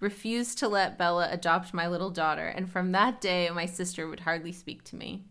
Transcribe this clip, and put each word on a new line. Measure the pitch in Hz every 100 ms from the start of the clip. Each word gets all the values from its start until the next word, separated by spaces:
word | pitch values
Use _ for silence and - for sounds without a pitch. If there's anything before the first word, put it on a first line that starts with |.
refused | 202 202 220 233 240 -
to | 240
let | 202 185 185
Bella | 175 175 170
adopt | 175 170 170 180
my | 175 170
little | 175 190
daughter, | 175 156 151 160
and | - 185
from | 180 185
that | 185 233 247
day, | 196 180 170
my | 170 175
sister | - 180 - 160
would | 156
hardly | 170 165 170
speak | 180 - -
to | - -
me. | - 190 190